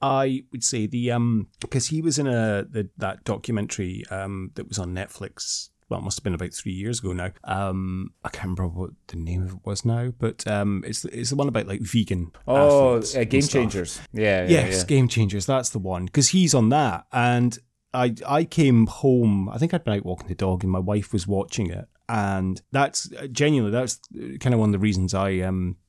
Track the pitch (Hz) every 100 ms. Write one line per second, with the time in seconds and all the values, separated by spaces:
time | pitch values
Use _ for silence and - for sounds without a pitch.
0 | 139 135 135 131 - 131 - 120 107 123
1 | 120 120 120 113 - - - 131 - 156
2 | 165 151 139 120 110 101 - 110 95 -
3 | 101 98 - 101 - 110 104 - 92 95
4 | - 95 95 98 92 - - 101 87 90
5 | 98 - 98 - - - - _ - 98
6 | 98 - 101 85 90 - - 92 104 117
7 | 95 90 92 - - 95 98 95 92 92
8 | - _ - - 95 90 90 87 92 -
9 | _ 87 82 90 92 92 - 101 120 117
10 | 123 123 113 - 107 104 101 98 - 110
11 | - 117 120 139 143 113 101 98 92 117
12 | 101 92 82 - - 135 147 139 131 120
13 | 110 131 113 135 143 139 113 98 85 -
14 | - 107 107 95 90 160 113 92 90 139
15 | 123 113 104 101 95 135 123 110 92 90
16 | 90 147 135 185 180 135 110 147 131 -
17 | - 127 120 123 120 117 _ _ _ 127
18 | 123 113 - 147 165 - 143 120 107 -
19 | 139 127 113 101 98 117 165 170 117 101
20 | 87 90 - 92 95 92 92 92 92 104
21 | 101 104 95 98 98 - 90 92 - _
22 | - 113 101 95 95 90 - 139 139 -
23 | - - 143 123 147 143 107 117 127 -
24 | - - - - 127 117 107 98 107 95
25 | 92 95 98 95 92 92 90 92